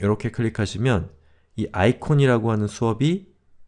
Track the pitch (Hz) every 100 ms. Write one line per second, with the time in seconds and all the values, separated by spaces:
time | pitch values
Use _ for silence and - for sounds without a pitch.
0 | 101 104 120 - 113 - 101 101 127 104
1 | 80 - _ _ _ - 104 92 104 127
2 | - 147 139 120 113 110 104 - 117 110
3 | 147 190 - _ _ -